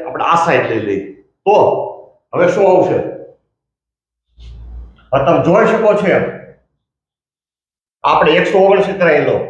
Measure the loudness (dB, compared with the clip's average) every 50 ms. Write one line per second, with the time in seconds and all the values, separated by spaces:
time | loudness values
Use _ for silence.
0 | -10 -10 -8 -4 -2 0 0 0 0 0 0 0 -2 -2 -4 -4 -4 -4 -6 -6
1 | -6 -10 -14 -20 _ _ _ _ _ 2 2 4 4 2 0 -2 -4 -8 -12 -16
2 | -20 -20 _ _ _ _ -4 -2 0 0 2 2 2 4 4 4 2 2 -2 -4
3 | -4 -6 -10 -14 -16 -20 -20 _ _ _ _ _ _ _ _ _ _ _ _ _
4 | _ _ _ _ _ _ _ -20 -20 -20 -20 -20 -18 -18 -18 -18 -18 -20 -20 _
5 | _ _ -2 0 0 2 0 2 2 2 2 2 2 2 0 2 2 2 2 2
6 | 0 0 0 0 -2 -4 -8 -12 -18 -20 -20 _ _ _ _ _ _ _ _ _
7 | _ _ _ _ _ _ _ _ _ _ _ _ _ _ _ _ _ _ _ _
8 | -2 -2 0 2 2 2 2 2 2 2 2 4 4 4 4 2 2 -2 -2 0
9 | 0 2 2 2 2 0 -2 -2 -4 -8